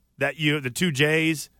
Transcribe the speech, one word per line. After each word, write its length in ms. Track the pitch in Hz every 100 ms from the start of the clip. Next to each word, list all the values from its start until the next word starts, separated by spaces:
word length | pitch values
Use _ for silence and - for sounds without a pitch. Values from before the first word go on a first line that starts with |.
| _ -
that 200 | 139 143
you, 220 | 151 147
the 100 | 131
two 220 | 123 180
J's, 560 | 131 147 160 160 156 - _